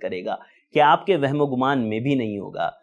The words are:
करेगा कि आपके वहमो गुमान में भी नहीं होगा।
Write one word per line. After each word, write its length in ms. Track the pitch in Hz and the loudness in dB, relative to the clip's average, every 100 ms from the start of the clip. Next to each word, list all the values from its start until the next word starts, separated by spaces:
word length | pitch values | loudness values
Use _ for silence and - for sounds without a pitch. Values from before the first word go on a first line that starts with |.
करेगा 360 | 95 92 104 98 - _ _ | -8 -8 -6 -8 -12 _ _
कि 60 | 147 | 4
आपके 360 | 147 175 - 175 | 4 4 2 0
वहमो 300 | 135 147 143 | 0 0 0
गुमान 320 | 127 131 139 | 0 0 0
में 240 | 110 110 | 0 -2
भी 120 | 131 | -2
नहीं 240 | 139 110 104 | -2 -2 -6
होगा। 360 | 98 - 82 - | -8 -6 -6 -8